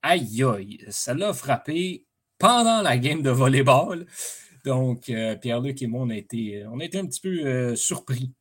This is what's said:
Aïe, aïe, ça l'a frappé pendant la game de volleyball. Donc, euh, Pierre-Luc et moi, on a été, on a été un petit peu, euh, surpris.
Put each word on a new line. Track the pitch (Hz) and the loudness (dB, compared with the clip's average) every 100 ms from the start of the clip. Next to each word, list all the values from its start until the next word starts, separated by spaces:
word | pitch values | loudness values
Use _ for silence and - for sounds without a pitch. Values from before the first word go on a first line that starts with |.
Aïe, | 143 175 110 110 | 4 2 2 0
aïe, | 131 104 98 104 - | 2 2 -6 -14 -12
ça | - - | -8 -4
l'a | 135 208 | -2 -2
frappé | 190 139 131 - 160 185 180 _ _ _ _ | -2 -2 -4 -2 -2 -2 -6 _ _ _ _
pendant | 208 240 226 226 | 4 6 4 4
la | 185 123 | 2 2
game | 127 156 | 2 0
de | 135 | 2
volleyball. | 123 131 139 135 131 160 175 175 - - - - - | 4 4 6 6 6 4 -4 -10 -12 -12 -12 -20 -10
Donc, | 135 131 131 120 - | -2 0 0 -2 -4
euh, | 113 113 101 | -4 -2 -4
Pierre-Luc | 123 117 135 135 | -4 -2 -4 -4
et | 123 | -6
moi, | 120 | -4
on | 127 | -4
a | 107 | -4
été, | 95 117 107 101 104 | -6 -6 -6 -8 -10
on | 120 | -10
a | |
été | 170 190 | -8 -6
un | 185 | -6
petit | - | -6
peu, | 190 180 143 | -6 -2 -2
euh, | 127 123 117 | 0 0 -2
surpris. | - - - 123 131 - | -2 -4 -6 -4 -4 -10